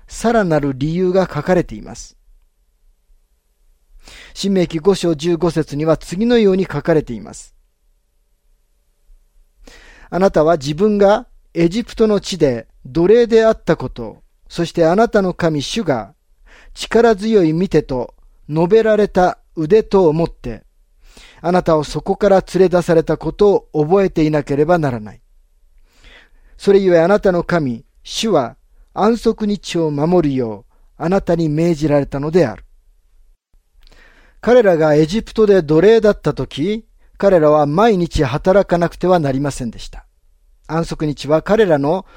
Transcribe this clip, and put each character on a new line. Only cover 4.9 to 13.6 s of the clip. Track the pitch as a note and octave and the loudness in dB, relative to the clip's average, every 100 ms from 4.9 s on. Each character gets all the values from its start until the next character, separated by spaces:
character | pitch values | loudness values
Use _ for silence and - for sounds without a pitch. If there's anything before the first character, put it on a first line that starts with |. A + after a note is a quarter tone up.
| F#3+ | 0
章 | F3 D#3+ | -2 -2
十 | E3 E3+ | -2 -2
五 | F3 | -2
節 | D#3+ D3+ C#3+ | -2 -4 -4
に | D#3 | -2
は | D#3 | -2
次 | - F3 A#3 | -4 -6 0
の | A#3+ | 2
よ | G#3 | 2
う | F#3 | 2
に | F#3 | -2
書 | D3 | -4
か | - | -2
れ | D#3+ | -2
て | - | -2
い | A2+ | -10
ま | D#2 | -14
す。 | - - _ _ _ _ _ _ _ _ _ _ _ _ _ _ _ _ - _ _ _ _ - - - - - | -20 -20 _ _ _ _ _ _ _ _ _ _ _ _ _ _ _ _ -20 _ _ _ _ -20 -20 -20 -20 -10
「あ | E3+ | -2
な | F#3+ | 0
た | F3+ | 2
は | D#3 E3+ | 2 0
自 | C3+ D3+ | -2 -2
分 | G#3+ G#3 | 0 2
が | G3+ A3 B3 _ _ | 2 2 -2 _ _
エ | - E3+ | -2 -2
ジ | G3 | -2
プ | - - | -6 -2
ト | A3 | 0
の | G3+ | 0
地 | - F#3 | -4 -2
で | D3+ A#2+ - _ C#3 | 0 -2 -8 _ -8
奴 | C3 F3 | -2 4
隷 | A3+ A#3 | 4 4
で | A3+ A3 | 4 2
あ | |
っ | A3 | 0